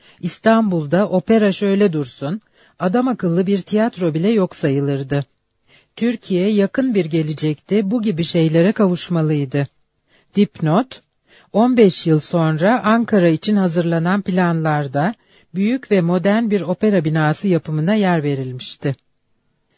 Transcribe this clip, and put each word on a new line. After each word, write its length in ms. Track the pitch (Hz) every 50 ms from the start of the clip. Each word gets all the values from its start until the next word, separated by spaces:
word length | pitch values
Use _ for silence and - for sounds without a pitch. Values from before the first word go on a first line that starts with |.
| _ _ _ _
İstanbul'da 880 | - 170 - - - 220 226 226 226 202 180 165 151 143 156 185 208 -
opera 420 | 185 185 - - 226 220 214 196
şöyle 420 | 185 - 208 196 196 196 208 202 156
dursun, 480 | 151 139 127 - - 135 143 190 220 - _ _ _ _ _ _ -
adam 280 | 165 185 180 240 247
akıllı 400 | 262 226 - 196 175 165 180 190
bir 140 | 185 202 190
tiyatro 520 | - - 208 214 220 233 - 165 185 165 147
bile 160 | 156 170 208
yok 260 | 233 214 185 - -
sayılırdı. 680 | - - 147 135 143 143 143 139 135 139 131 143 143 139 - _ _ _ _ _ _ _ _ _ _ _ _ _
Türkiye 540 | - 220 240 247 - - - 190 175 185 214
yakın 460 | 220 202 196 196 - - 262 262 220
bir 100 | 196 170
gelecekte 880 | 156 160 160 156 151 156 135 151 156 147 - _ - 185 214 214 190
bu 100 | 240 247
gibi 220 | 208 220 170 156 170
şeylere 480 | - - 170 160 160 156 165 170 202
kavuşmalıydı." 960 | 226 - 208 185 180 - - - 175 165 156 151 156 147 143 131 143 143 139 - _ _ _ _ _ _ _ _ _ _ _ _ -
Dipnot, 640 | 202 208 - - - 160 151 160 208 262 - - - _ _ _ _ _ _ _ - _ _ -
on 240 | 196 240 254 254
beş 300 | 240 220 185 - - -
yıl 120 | 170 156 151
sonra 640 | - - - 170 160 160 156 151 170 202 254 220 -
Ankara 440 | 214 226 233 226 - 220 196 175
için 280 | 170 160 156 - 208 214
hazırlanan 640 | 202 190 175 156 180 165 170 165 165 165 175 196 208
planlarda 920 | 185 - 180 185 180 170 165 160 156 160 151 147 143 139 143 139 - 202 226 - _ _ _ _ _ _ -
büyük 360 | 185 196 220 254 262 - -
ve 100 | 208 190
modern 480 | 165 170 180 185 165 196 208 226 240 214
bir 120 | 208 196
opera 440 | 165 156 180 - 208 214 202 185 151
binası 420 | 156 156 160 156 151 156 - -
yapımına 460 | 196 175 156 - 160 156 151 156 180 220
yer 300 | 214 202 185 175 160 147
verilmişti. 720 | 147 143 135 131 131 127 127 - - - - - 147 131 - _ _ _ _ _ _ _ _ _ _ _ _ _ _ _